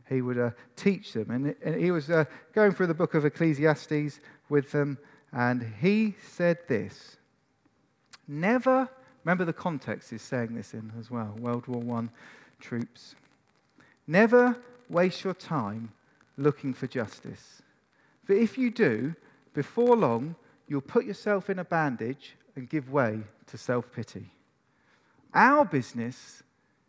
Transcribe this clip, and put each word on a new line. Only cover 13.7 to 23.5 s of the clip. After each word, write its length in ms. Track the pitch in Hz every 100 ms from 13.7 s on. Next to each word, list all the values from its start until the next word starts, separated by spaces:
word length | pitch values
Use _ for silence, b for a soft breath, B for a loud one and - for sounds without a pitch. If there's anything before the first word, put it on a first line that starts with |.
| _ b b -
"Never 480 | 175 226 247 247 240 - - -
waste 340 | 165 185 -
your 120 | 190
time 580 | 175 - 156 104 110 113 - b b b -
looking 380 | 143 - 139
for 140 | 123 127
justice. 760 | 127 104 - - 92 - - _ b b b b b
For 80 | -
if 260 | 196 226 -
you 120 | 247
do, 420 | 226 170 110 135 170 b b b
before 400 | 147 135 233 240
long, 400 | 240 147 117 151 165 b b b
you'll 140 | 143
put 240 | - 233
yourself 440 | 254 190 208 202 190
in 120 | 185
a 40 |
bandage 720 | 175 165 147 117 113 139 - - _ -
and 120 | 123
give 220 | 156 127
way 300 | 143 117 110 101 _
to 100 | -